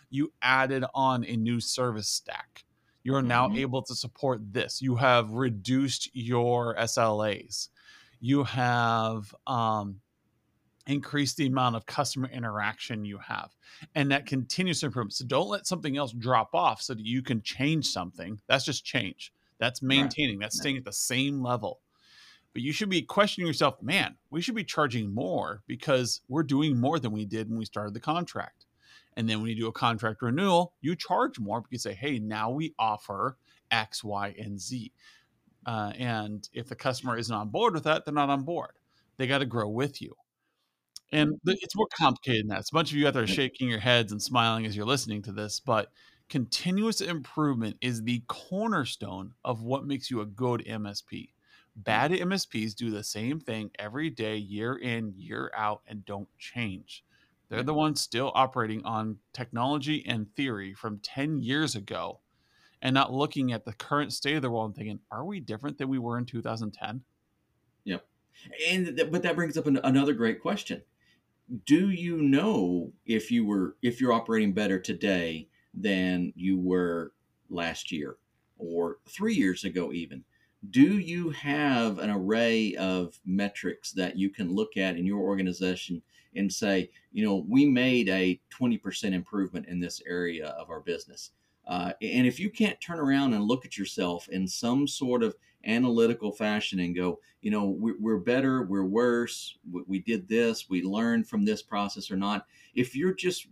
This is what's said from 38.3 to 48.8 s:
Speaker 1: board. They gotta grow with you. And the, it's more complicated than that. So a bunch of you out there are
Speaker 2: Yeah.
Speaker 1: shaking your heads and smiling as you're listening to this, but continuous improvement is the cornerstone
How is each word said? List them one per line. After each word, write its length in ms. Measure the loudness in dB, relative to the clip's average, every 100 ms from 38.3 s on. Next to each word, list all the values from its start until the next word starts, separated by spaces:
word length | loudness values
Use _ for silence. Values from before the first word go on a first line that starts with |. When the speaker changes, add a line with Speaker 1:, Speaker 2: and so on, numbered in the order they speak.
| 2
Speaker 1:
board. 340 | -2 -6 -8 _ _ _ _ -4
They 100 | 0
gotta 200 | 2 2
grow 220 | 0 0
with 340 | 0 -2 -4
you. 120 | -14 -16 _ _ _ _ _ _ _ -20 _
And 300 | 2 2 2
the, 140 | 0 0
it's 140 | -2
more 140 | -2 -2
complicated 480 | 4 4 4 2 0
than 60 | 0
that. 180 | -4 0
So 80 |
a 40 | 0
bunch 120 | 2
of 80 | 2
you 80 | 4
out 80 |
there 80 | 4
are 40 | 2
Speaker 2:
Yeah. 80 |
Speaker 1:
shaking 340 | 2 0 0 -2
your 100 | 2
heads 340 | 4 4 4
and 100 | -2
smiling 440 | 0 2 4 2 -2
as 100 | -2
you're 100 | 0
listening 360 | 0 0 -6
to 100 | -6
this, 280 | -6 -6 -4
but 320 | 0 0 0 _ -20 _ -4
continuous 720 | -2 -2 -2 0 0 0 0
improvement 800 | -2 -4 -4 0 2 2 -2 -2
is 220 | -4 -2
the 200 | -2 -2 -4
cornerstone 1080 | -10 -6 -2 0 0